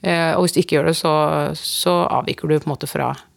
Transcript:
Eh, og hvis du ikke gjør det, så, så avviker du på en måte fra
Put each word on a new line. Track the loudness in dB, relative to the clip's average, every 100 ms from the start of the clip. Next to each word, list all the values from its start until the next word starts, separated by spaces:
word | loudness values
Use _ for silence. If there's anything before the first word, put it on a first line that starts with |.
Eh, | 0 0 2 2
og | 2
hvis |
du | 2
ikke | 2 2
gjør | 2
det, | 0
så, | 2 2 2 0 -2 -6
så | -6 -2 0 2 2
avviker | 0 -2 -6 0
du | 0
på | 0
en | -6
måte | -6
fra | -4 -4 -4 -12